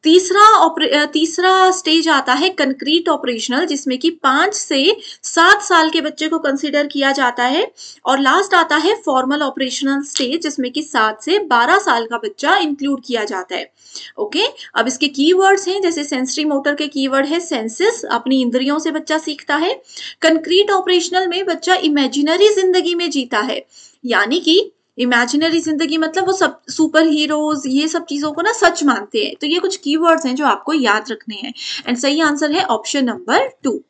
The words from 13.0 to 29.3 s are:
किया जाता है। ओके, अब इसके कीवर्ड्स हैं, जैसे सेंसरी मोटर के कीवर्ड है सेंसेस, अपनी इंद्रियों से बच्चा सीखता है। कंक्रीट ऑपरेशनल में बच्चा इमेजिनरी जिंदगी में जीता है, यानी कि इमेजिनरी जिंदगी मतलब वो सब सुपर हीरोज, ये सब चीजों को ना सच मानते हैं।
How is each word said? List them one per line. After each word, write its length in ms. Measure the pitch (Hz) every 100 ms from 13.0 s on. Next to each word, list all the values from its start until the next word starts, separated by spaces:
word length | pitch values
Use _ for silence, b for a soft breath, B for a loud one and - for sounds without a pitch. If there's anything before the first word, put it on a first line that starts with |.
किया 200 | 240 233
जाता 320 | 208 196 180 175
है। 160 | - _ B B B -
ओके, 240 | 208 311 466 - B
अब 120 | - 226
इसके 220 | 262 294
कीवर्ड्स 600 | 277 294 370 381 392 370
हैं, 140 | 392
जैसे 220 | 381 339
सेंसरी 400 | 294 262 262 -
मोटर 300 | 302 277 277
के 140 | 294 302
कीवर्ड 380 | 285 269 269 269
है 140 | 330
सेंसेस, 640 | 349 269 220 220 392 480
अपनी 380 | - - - 262
इंद्रियों 360 | 240 247 262 294
से 120 | 320
बच्चा 280 | 302 311 311
सीखता 380 | 311 294 - 302
है। 260 | 339 523 B B B B
कंक्रीट 480 | 320 320 320 359 403
ऑपरेशनल 580 | 392 359 359 339 359 381
में 180 | 349 392
बच्चा 280 | 320 349
इमेजिनरी 760 | 370 320 294 262 285 294 349 427
जिंदगी 460 | 415 381 359 349
में 160 | 349 349
जीता 280 | 277 247 240
है, 280 | 254 - - b b b
यानी 360 | 247 208 208 330
कि 320 | 311 349 415 _ _ -
इमेजिनरी 640 | 247 240 247 294 320 330
जिंदगी 380 | 320 302 320 320
मतलब 280 | 320 330 381
वो 60 |
सब 280 | 381 320 - -
सुपर 380 | - 311 311 320
हीरोज, 560 | 302 302 302 302 302 269
ये 220 | 262 311
सब 160 | 330
चीजों 280 | 330 285 302
को 100 | 302
ना 100 | 381
सच 320 | 466 359 339
मानते 400 | 285 226 208 226
हैं। 100 | 208